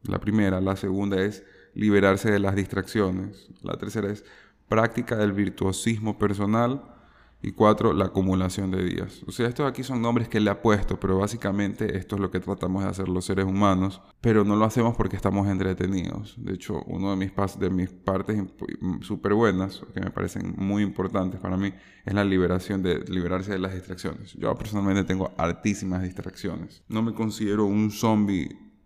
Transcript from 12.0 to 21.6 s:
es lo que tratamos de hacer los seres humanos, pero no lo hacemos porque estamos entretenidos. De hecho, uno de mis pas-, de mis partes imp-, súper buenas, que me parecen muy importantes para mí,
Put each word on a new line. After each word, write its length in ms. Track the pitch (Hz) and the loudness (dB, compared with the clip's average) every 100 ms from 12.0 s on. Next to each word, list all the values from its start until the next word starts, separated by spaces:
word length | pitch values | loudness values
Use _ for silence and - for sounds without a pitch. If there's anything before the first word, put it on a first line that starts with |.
| 90 101 | -4 -2
es 40 | |
lo 100 | 95 | 0
que 80 | 92 | -2
tratamos 460 | 92 98 90 92 | -4 -4 -2 -2
de 60 | 98 | -2
hacer 180 | 95 92 | -4 -2
los 160 | 90 | -2
seres 220 | 90 95 95 | 0 0 0
humanos, 560 | 95 101 95 95 95 - _ | 4 4 4 2 -4 -20 _
pero 240 | 120 110 | 4 4
no 120 | 104 104 | 6 4
lo 100 | 110 | 4
hacemos 280 | 123 117 | 4 2
porque 220 | 117 95 95 | 2 -2 0
estamos 320 | 101 98 101 | 0 2 2
entretenidos. 840 | 95 95 92 92 95 87 - 107 - | 2 0 0 0 -2 -4 -8 -10 -12
De 160 | 117 | -8
hecho, 300 | 95 - 90 - | -8 -6 -8 -6
uno 260 | 87 98 | -4 -2
de 40 | 98 | -2
mis 160 | 95 | -2
pas-, 240 | 95 98 - | -2 -4 -2
de 140 | 92 | -2
mis 180 | 92 92 | 0 -2
partes 480 | - - 95 98 107 | -4 -2 -2 0 -4
imp-, 680 | 95 - - - 92 80 | -4 -8 -10 -6 -6 -6
súper 300 | - 98 98 | -8 -4 2
buenas, 480 | 104 113 92 95 - - | 4 4 2 -2 -6 -12
que 80 | - | -8
me 80 | 92 | -6
parecen 440 | - 92 101 90 90 | -4 -4 -4 -6 -4
muy 240 | 98 101 | -2 0
importantes 580 | 101 - 95 98 92 92 | 0 -2 -2 0 -2 -4
para 160 | 92 | -4
mí, 160 | 92 | -2